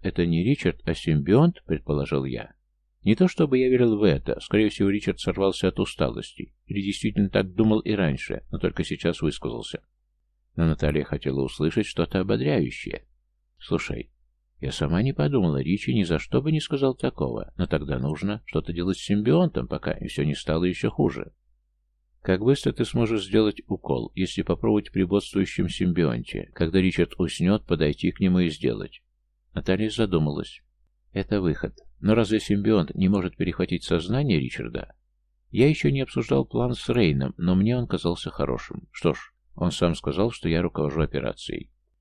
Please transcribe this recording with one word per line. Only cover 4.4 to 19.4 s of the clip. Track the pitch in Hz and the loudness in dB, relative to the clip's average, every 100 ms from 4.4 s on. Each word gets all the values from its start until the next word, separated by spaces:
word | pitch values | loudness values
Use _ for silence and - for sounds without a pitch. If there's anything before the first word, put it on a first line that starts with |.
| - 107 107 | 0 2 2
всего, | - 98 | 2 0
Ричард | 104 - 90 | 0 -2 -4
сорвался | - 95 98 - 95 | -2 0 0 2 0
от | - | 0
усталости, | 98 - 69 57 - - - _ - | -2 -2 -2 -4 -10 -12 -16 _ -8
или | 101 | -4
действительно | 98 - 110 107 98 | -4 -2 -2 0 2
так | 104 95 | 2 0
думал | 90 110 107 | 2 4 4
и | - | 2
раньше, | 104 82 67 - 50 - | 0 0 -2 -6 -10 -8
но | - | -4
только | 90 - | -2 -2
сейчас | 85 - 87 82 | -6 -4 -4 -2
высказался. | 80 - - 58 - - _ _ _ _ _ _ _ - | -2 -4 -6 -8 -8 -12 _ _ _ _ _ _ _ 0
Но | 82 | 0
Наталья | 78 78 76 | 2 0 0
хотела | 69 73 - 67 | -2 -4 -2 -2
услышать | 65 - 76 110 104 | -2 -2 0 0 -2
что-то | - 82 98 | -2 -2 0
ободряющее. | 95 110 139 135 67 - - - - _ _ _ _ _ | 0 0 0 0 0 -4 -10 -10 -12 _ _ _ _ _
«Слушай, | - 85 - 65 - _ _ _ _ _ | -4 -4 -4 -8 -10 _ _ _ _ _
я | 67 | -8
сама | - 73 87 | -4 0 2
не | 131 | 0
подумала, | - 147 135 87 69 | 0 0 2 2 0
Ричи | 65 101 - | 0 -2 0
ни | 120 | 0
за | 85 78 | 2 -2
что | - 123 | 0 0
бы | 147 | 2
не | 156 | 0
сказал | - 139 135 127 | 0 0 0 0
такого, | 131 - 71 113 - - | -4 -2 -4 -4 -8 -6
но | 87 | -2
тогда | 78 73 67 | -2 -2 -2
нужно | 67 78 95 110 - | -2 -2 -4 -6 -4
что-то | 80 - | -4 -4
делать | 85 90 90 | -2 -2 -2
с | - | 0
симбионтом, | 104 110 160 | 0 4 4